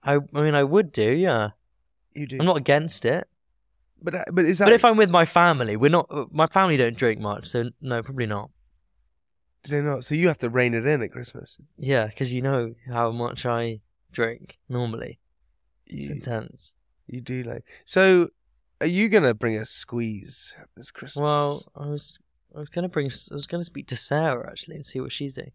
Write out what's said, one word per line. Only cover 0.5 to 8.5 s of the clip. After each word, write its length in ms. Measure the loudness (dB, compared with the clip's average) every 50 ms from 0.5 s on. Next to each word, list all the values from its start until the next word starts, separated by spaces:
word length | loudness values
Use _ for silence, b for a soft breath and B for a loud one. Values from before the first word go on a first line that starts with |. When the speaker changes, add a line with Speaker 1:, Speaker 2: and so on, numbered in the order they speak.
| 4
Speaker 1:
I 100 | 2 2
would 260 | 4 4 2 2 2 _
do, 200 | 0 2 2 2
yeah. 380 | 2 2 2 2 2 0 -2 -4 _ _ _ _ _ _ _ _ _ _ _ _
Speaker 2:
You 140 | -14 -12
do. 120 | -10 -4 0
Speaker 1:
I'm 60 | 2
not 100 | 2 2
against 480 | 2 4 4 2 2 2 0 -2 0 2
it. 240 | 0 0 0 -4 _ _ _ _ _ _ _ _ _ _ _ _ _ _ _ -8
Speaker 2:
But, 120 | -6 -6
uh, 100 | -6 -6 -2 2
but 120 | 2 4
is 120 | 4 4 4
that 80 | 6
Speaker 1:
But 60 | 8 8
if 120 | 8 8
I'm 120 | 6 6
with 140 | 6 4 6
my 140 | 6 4 4
family, 500 | 6 6 6 6 6 4 2 0 -2 0
we're 140 | 4 4 4
not, 160 | 4 4 2 _
uh, 140 | -6 -8 -8 -6
my 160 | 0 0 0
family 300 | 2 2 2 2 2 2
don't 200 | 2 2 0 0
drink 240 | 0 0 0 0 0
much, 260 | -4 -6 -6 -6 -8
so 240 | -6 -4 -4 -4 -4 -8 _
no, 220 | -8 -6 -6 -6 -6
probably 240 | -8 -6 -6 -4
not. 240 | -4 -4 -6 -8 -12